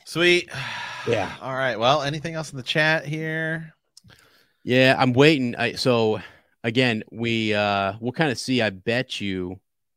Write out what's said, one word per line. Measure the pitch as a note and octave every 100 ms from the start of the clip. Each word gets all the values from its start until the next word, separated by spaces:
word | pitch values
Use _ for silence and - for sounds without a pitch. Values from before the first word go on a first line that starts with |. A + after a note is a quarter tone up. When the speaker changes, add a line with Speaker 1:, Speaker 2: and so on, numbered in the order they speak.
| -
Speaker 1:
Sweet. | D#3+ F3 F3 - C3+ B2+ - - - -
Speaker 2:
Yeah. | A2+ F2+ -
Speaker 1:
<sighs> |
All | B2+ C3
right. | C3 G#2+
Well, | A#2 D3+
anything | C#3 D#3 E3 D#3+
else | D3+
in | C#3
the |
chat | - D#3+ D#3 D#3+ C#3+
here? | D#3 D#3+ D#3+ D#3+ D#3+ D#3+ _ _ _ _ - _ _ _ _
Speaker 2:
Yeah, | - B2+ C3 C3
I'm | B2+
waiting. | B2 D3+ D3+ B2 -
I, | A#2
so | - C3 A#2+ A2 G#2+ - - _ _
again, | A#2 A#2 B2+ A2 -
we, | A2 A#2 A2+ A2
uh, | G#2 G#2 G2+ G2 G#2+
we'll | A#2
kinda | B2 D#3+ A2+
see, | - B2+
I | A2
bet | F#2+ A2+ A#2 C3 -
you. | G2+ F#2+ F2+ F#2 _ _ _